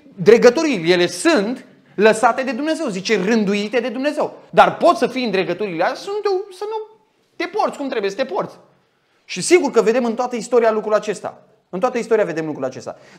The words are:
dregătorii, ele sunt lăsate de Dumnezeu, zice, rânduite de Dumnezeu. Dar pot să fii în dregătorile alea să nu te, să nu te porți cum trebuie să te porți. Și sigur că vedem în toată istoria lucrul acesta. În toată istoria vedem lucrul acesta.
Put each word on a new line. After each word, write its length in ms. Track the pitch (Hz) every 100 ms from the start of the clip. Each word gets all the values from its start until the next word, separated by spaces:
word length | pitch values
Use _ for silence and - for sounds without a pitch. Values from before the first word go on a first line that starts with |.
| - -
dregătorii, 680 | 170 226 233 240 330 214 160
ele 160 | 180 175
sunt 580 | - 330 294 202 262 - _ _
lăsate 480 | - 214 220 247 240
de 100 | 262
Dumnezeu, 360 | 233 302 311 302
zice, 340 | 190 190 214 180
rânduite 540 | 233 196 208 208 247
de 100 | 240
Dumnezeu. 440 | 226 285 302 180 - -
Dar 280 | 170 180 -
pot 200 | 311 -
să 100 | 233
fii 180 | 262 247
în 60 |
dregătorile 520 | 190 165 - 208 160
alea 120 | 196 285
să 100 | 339
nu 120 | 415
te, 360 | 403 370 415 370
să 80 |
nu 320 | 415 440 427 _ _ _ _ -
te 100 | 349
porți 320 | 403 320 -
cum 100 | 269
trebuie 220 | 254 196
să 60 | 196
te 100 | 262
porți. 300 | 359 175 - _ _ _ _ _ _ -
Și 160 | 185
sigur 300 | 170 359 277
că 100 | 226
vedem 240 | 202 240 233
în 80 | 226
toată 200 | 247 247
istoria 360 | - 247 226
lucrul 220 | 220 214
acesta. 480 | 214 214 196 123 - _ _ _
În 100 | 180
toată 180 | 254 247
istoria 260 | 214 220
vedem 220 | 170 160 156
lucrul 200 | 127 131
acesta. 320 | 127 110 - -